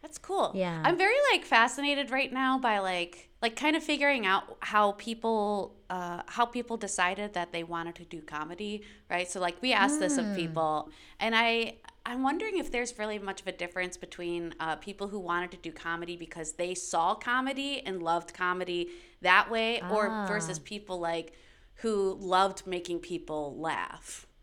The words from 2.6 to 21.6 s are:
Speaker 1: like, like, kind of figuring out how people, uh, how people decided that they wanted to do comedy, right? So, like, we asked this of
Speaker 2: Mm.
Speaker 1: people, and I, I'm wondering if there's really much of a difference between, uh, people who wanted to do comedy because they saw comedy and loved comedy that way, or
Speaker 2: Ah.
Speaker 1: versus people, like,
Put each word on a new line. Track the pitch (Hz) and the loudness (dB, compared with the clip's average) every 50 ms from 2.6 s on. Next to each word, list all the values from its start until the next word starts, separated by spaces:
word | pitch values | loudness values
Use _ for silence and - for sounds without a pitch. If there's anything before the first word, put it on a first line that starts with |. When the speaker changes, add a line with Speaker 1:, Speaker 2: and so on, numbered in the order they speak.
| 262 240 214 202 | 2 2 2 2
Speaker 1:
like, | 196 185 185 175 175 170 - - - - _ - - | 2 0 0 0 -2 -4 -8 -18 -20 -20 _ -2 -2
like, | 226 226 | -2 -2
kind | - 247 302 311 | 2 2 2 2
of | 320 311 | 2 2
figuring | - 302 294 285 285 277 254 214 | 0 0 2 4 4 4 4 4
out | 190 190 196 - - - - | 4 2 2 2 -2 -12 -10
how | - - 214 208 214 202 202 | -8 0 4 4 4 4 2
people, | 202 - 233 226 226 226 226 226 220 208 202 208 202 - - - - - - | 0 -6 -8 -8 -2 0 0 2 2 2 0 0 -2 -4 -6 -8 -20 -10 -8
uh, | 185 185 180 175 175 175 - | -6 -6 -4 -6 -6 -8 -8
how | - - 226 240 | -8 0 0 0
people | 233 240 247 233 233 226 | 0 0 -6 -4 -4 -6
decided | 220 208 196 - - 185 180 190 196 208 208 208 | -6 -4 -6 0 2 2 2 2 -2 -6 -4 -4
that | 180 170 170 170 | -4 -4 -4 -4
they | 170 165 | -6 -6
wanted | 165 170 170 165 170 170 | -4 -6 -6 -6 -8 -10
to | - 175 | -12 -16
do | 160 - 165 151 | -14 -14 -14 -14
comedy, | 151 156 151 151 160 175 180 214 208 208 208 208 - - - _ _ | -10 -8 -8 -8 -8 -8 -8 -6 -6 -6 -8 -10 -14 -20 -20 _ _
right? | 180 175 180 180 | -2 -2 -2 -2
So, | - 196 | -2 -2
like, | 180 175 175 - | -2 -2 -2 -2
we | - 254 254 | 0 2 6
asked | 208 196 240 294 302 | 6 6 6 4 4
this | 294 277 285 269 | 2 2 2 2
of | 233 | 2
Speaker 2:
Mm. | 208 202 | 0 0
Speaker 1:
people, | 185 165 165 160 160 160 156 156 151 - - - - - - - - | -2 -2 -2 0 2 2 2 2 0 -2 -6 -14 -20 -20 -20 -8 -4
and | - 220 226 | -2 2 4
I, | 226 233 233 226 233 226 - - - _ - - - _ | 4 4 4 4 2 0 -2 -6 -14 _ -20 -20 -12 _
I'm | 226 240 254 262 | -6 -4 0 0
wondering | 262 277 370 440 440 392 359 | 0 0 0 -2 -2 -2 -2
if | 285 - - | -2 -2 -2
there's | 240 247 233 233 - | -4 -4 -4 -4 -6
really | 214 214 208 208 | -4 -4 -4 -4
much | 196 196 190 - - | -6 -6 -8 -6 -8
of | 190 | -8
a | 180 | -6
difference | - 175 175 175 185 180 180 175 | -6 -8 -6 -4 -4 -4 -4 -4
between, | - - 175 - - 175 175 170 170 170 170 - - | -10 -14 -14 -10 -8 -4 -4 -4 -4 -4 -6 -8 -6
uh, | 160 160 156 | -4 -4 -4
people | 156 - 208 196 - 196 202 | -4 -6 -12 -8 -6 -6 -6
who | 190 208 | -6 -6
wanted | 185 170 170 175 180 175 | -4 -2 -2 -2 -2 -4
to | 175 - | -8 -10
do | - 165 160 | -12 -12 -12
comedy | - - 165 170 170 175 175 175 | -8 -6 -4 -4 -4 -4 -8 -8
because | 170 165 160 - 170 160 151 - | -10 -10 -12 -10 -8 -8 -8 -4
they | - 175 175 185 | -4 -4 -4 -2
saw | 180 - - - 170 165 180 208 | -6 -6 -2 0 2 2 2 0
comedy | - - 240 240 240 254 262 269 269 277 277 285 262 - | 0 0 0 2 2 2 0 -2 -2 -2 -4 -4 -4 -4
and | - 190 185 170 | -6 -6 -4 0
loved | 165 165 170 170 - - | 2 2 2 0 -4 -6
comedy | - 185 180 180 180 180 180 175 175 170 175 - - - - - _ | -2 0 0 0 0 -2 -2 -2 -2 -2 -4 -6 -16 -18 -20 -20 _
that | - 180 180 196 - 190 | 6 8 8 8 8 6
way, | 226 226 226 226 233 226 - 180 | 2 2 2 2 0 0 -2 0
or | 208 214 214 208 | 2 2 2 2
Speaker 2:
Ah. | 220 214 208 | 0 -2 -2
Speaker 1:
versus | 190 208 208 165 160 185 156 | 0 0 -2 -2 -2 -4 -8
people, | 147 - 208 202 202 - 185 180 | -8 -10 -10 -10 -8 -6 -6 -4
like, | 170 165 170 165 165 160 - - - - - - | -2 -2 -2 -2 -4 -8 -14 -20 -20 -20 -20 -20